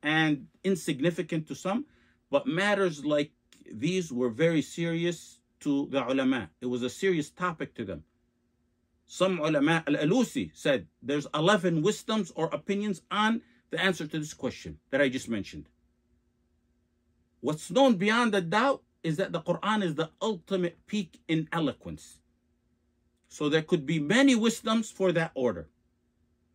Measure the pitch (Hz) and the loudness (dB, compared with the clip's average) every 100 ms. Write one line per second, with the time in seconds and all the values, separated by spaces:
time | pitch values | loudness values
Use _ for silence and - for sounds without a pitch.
0 | 151 156 160 143 - _ 185 190 - 143 | -2 2 2 0 -4 _ -2 -2 -2 0
1 | 160 170 170 165 156 139 185 220 294 _ | 0 -2 -4 -4 -6 -8 -4 -4 -6 _
2 | _ _ _ 139 131 160 202 202 190 147 | _ _ _ 0 0 0 2 2 2 0
3 | 143 151 - _ _ _ - 110 151 185 | 0 0 0 _ _ _ -18 -4 -2 -2
4 | 170 123 123 113 165 165 - - 170 165 | -4 -2 -2 2 2 2 -2 -4 -4 -2
5 | 170 170 - - _ _ 147 139 143 135 | -2 -4 -12 -20 _ _ -2 -2 0 -2
6 | 120 135 131 131 92 _ 123 123 123 - | 0 0 2 0 -4 _ -6 -4 -4 -2
7 | 196 175 147 - 180 165 135 - 104 82 | 0 0 -2 -4 -6 -4 -10 -8 -10 -10
8 | - _ _ _ _ _ _ _ _ _ | -12 _ _ _ _ _ _ _ _ _
9 | _ - 185 180 156 151 143 165 160 151 | _ -2 0 0 0 2 2 2 0 0
10 | 151 226 240 - 87 - 156 135 85 _ | 4 4 2 0 -6 -4 0 0 -2 _
11 | 123 147 143 151 160 208 180 165 160 208 | -4 -4 -2 0 4 4 4 2 2 0
12 | - 220 185 - 160 147 - 202 208 190 | -2 -2 -2 -4 -4 -4 -4 -4 -2 -6
13 | _ 196 214 226 - _ _ 160 185 180 | _ 0 2 0 -4 _ _ -2 0 0
14 | 156 160 151 - 131 - - 76 _ 135 | -4 -6 -8 -6 -8 -8 -12 -16 _ 2
15 | 139 127 117 107 92 78 76 _ _ _ | 2 0 -4 -6 -6 -12 -16 _ _ _
16 | _ _ _ _ _ _ _ _ _ _ | _ _ _ _ _ _ _ _ _ _
17 | _ _ _ _ - 156 - 185 269 202 | _ _ _ _ -4 -4 -2 4 6 6
18 | 202 226 240 202 170 208 269 277 _ _ | 2 2 2 2 0 2 2 0 _ _
19 | 165 156 190 165 170 170 196 214 185 147 | -4 -2 -2 -4 -2 -2 0 0 0 -2
20 | 160 - 214 196 - 190 175 - _ 214 | -4 -4 -4 -4 -4 -2 -2 -4 _ -4
21 | 180 - - 160 156 165 147 - - 80 | -4 -10 -4 -2 -2 -2 -2 -4 -12 -14
22 | - - _ _ _ _ _ _ _ _ | -16 -20 _ _ _ _ _ _ _ _
23 | _ _ _ - 151 160 160 175 135 160 | _ _ _ -4 0 2 2 -2 0 -2
24 | 147 220 277 240 226 220 220 226 220 - | 2 4 6 6 2 0 0 0 -2 0
25 | 190 170 165 - 123 87 78 _ _ _ | 2 2 -2 -2 -2 -2 -10 _ _ _
26 | _ _ _ _ _ | _ _ _ _ _